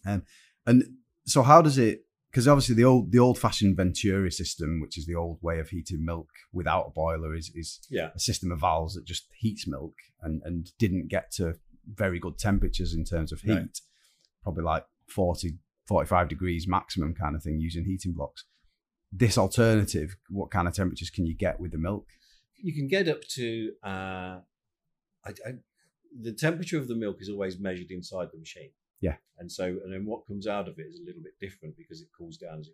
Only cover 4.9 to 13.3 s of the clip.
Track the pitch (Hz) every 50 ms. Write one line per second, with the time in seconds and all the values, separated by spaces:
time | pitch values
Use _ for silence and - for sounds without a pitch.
4.9 | - 82 76 82 85 82 85 85 85 - 85 82 82 80 80 - - 87 - -
5.9 | 90 78 80 82 85 82 78 _ _ - - _ - 90 85 82 78 92 - -
6.9 | - 80 78 82 82 80 80 78 78 85 80 - - 85 82 - - - - -
7.9 | 143 101 82 80 - 87 - - 113 - - 90 87 80 78 92 80 82 80 82
8.9 | 98 87 - - 87 - - _ _ _ - 110 101 - - 80 71 67 73 82
9.9 | - _ - _ _ _ - 78 80 78 - 80 87 85 82 - _ _ 117 98
10.9 | 90 92 - - - 90 - - - - 92 82 82 - _ _ - - _ -
11.9 | 110 - 104 95 90 85 85 90 - - - 104 101 95 - 90 - - 92 80
12.9 | 82 82 78 - 87 82 78 80